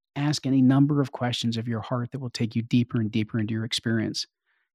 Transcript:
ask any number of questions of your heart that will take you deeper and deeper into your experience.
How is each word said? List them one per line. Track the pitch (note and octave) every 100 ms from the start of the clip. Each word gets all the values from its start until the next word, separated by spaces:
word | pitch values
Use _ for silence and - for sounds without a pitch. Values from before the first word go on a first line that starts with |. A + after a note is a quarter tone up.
| _ C#3+
ask | D3 D3
any | C3 C3+
number | B2+ C#3 C#3+ C#3+
of | C3
questions | - B2 - A#2+ A2+
of | A#2+
your | A2+
heart | - B2 A#2+
that | C#3
will | B2
take | - A#2 A#2
you |
deeper | A#2 B2 A#2+ A#2+
and | G#2+
deeper | A2 G#2+ A#2
into | G#2
your | A2
experience. | A2 - A2+ - - - - _ _ _ _